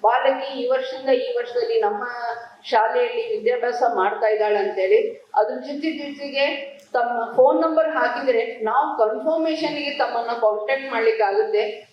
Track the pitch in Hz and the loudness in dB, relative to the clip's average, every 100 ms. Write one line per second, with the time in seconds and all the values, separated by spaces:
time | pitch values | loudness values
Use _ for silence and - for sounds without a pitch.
0 | 214 262 269 269 - 262 240 262 262 - | 4 4 2 0 -4 -6 -2 -2 -2 -6
1 | 269 262 262 240 240 247 453 - 208 415 | 0 0 0 -4 -4 -4 0 2 0 -2
2 | 480 240 233 240 - - - 240 - 247 | -8 -6 -8 -8 -12 -18 0 2 2 2
3 | 480 480 - - - 494 240 240 247 190 | 0 -2 -4 -2 0 0 -2 0 0 2
4 | 196 214 220 214 208 208 196 190 190 220 | 0 2 0 2 2 0 0 -2 2 4
5 | - - - - 220 254 269 294 320 302 | 2 -6 -4 0 0 -2 -8 -6 -4 -6
6 | 285 277 285 269 285 294 - - - 254 | -10 -10 -8 -2 -2 -2 -10 -16 -6 -2
7 | 240 240 226 - 262 311 320 311 320 311 | 0 -2 -2 4 6 6 4 4 2 2
8 | - - 269 226 233 - 220 254 294 254 | 0 0 0 0 0 -4 0 2 0 2
9 | 220 226 311 330 320 311 302 294 285 277 | 0 2 0 0 0 0 -2 -4 -6 -2
10 | 247 233 233 233 220 214 214 269 269 233 | -2 -2 -4 0 0 0 -2 -4 -2 0
11 | 226 220 202 202 214 208 214 - - | 0 2 2 2 2 0 -2 -6 -16